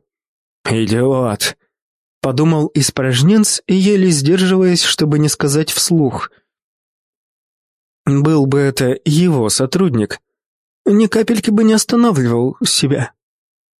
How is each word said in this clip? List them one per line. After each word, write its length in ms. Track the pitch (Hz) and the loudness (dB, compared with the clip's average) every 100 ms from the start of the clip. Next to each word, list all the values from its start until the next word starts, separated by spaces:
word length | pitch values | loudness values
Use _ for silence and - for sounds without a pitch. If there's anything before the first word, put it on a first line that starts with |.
| _ _ _ _ _ _ - | _ _ _ _ _ _ -6
"Идиот!" 880 | 113 107 113 127 131 123 104 - - _ _ _ _ _ _ 139 | -2 0 0 0 0 -2 -4 -6 -10 _ _ _ _ _ _ -4
подумал 460 | 127 160 160 147 | 0 0 0 -2
испражненц 840 | 151 139 - 131 123 151 214 208 - - | -2 -2 -2 -2 0 2 2 0 -4 -2
и, 60 | 190 | 0
еле 340 | 190 202 185 | 2 2 2
сдерживаясь, 720 | 156 139 185 185 190 185 175 | 0 0 0 2 2 2 0
чтобы 380 | - - 151 151 | -2 -2 0 0
не 80 | 151 | 0
сказать 420 | - 147 147 156 | -2 -2 -2 -2
вслух. 640 | - - 170 139 - - - _ _ _ _ _ _ _ _ _ _ _ _ _ _ _ _ | -4 -2 0 0 -4 -10 -16 _ _ _ _ _ _ _ _ _ _ _ _ _ _ _ _
Был 420 | - 139 147 156 135 | -2 0 2 2 2
бы 120 | 139 | 2
это 400 | 139 131 127 131 | 0 0 -2 -2
его 440 | - 151 180 143 110 | -2 0 2 0 0
сотрудник, 720 | - 135 180 190 120 104 - _ _ _ _ _ _ | -2 -2 0 0 0 -2 -6 _ _ _ _ _ _
ни 220 | - 202 220 | 0 2 2
капельки 440 | 220 220 220 240 | 0 0 -2 0
бы 120 | 208 | 2
не 100 | 220 | 2
останавливал 840 | 220 - 233 240 151 120 117 127 - | 2 0 0 2 2 0 0 -2 -4
себя. 480 | - - 139 139 123 - _ _ _ _ _ _ | -4 -2 -2 -2 -6 -10 _ _ _ _ _ _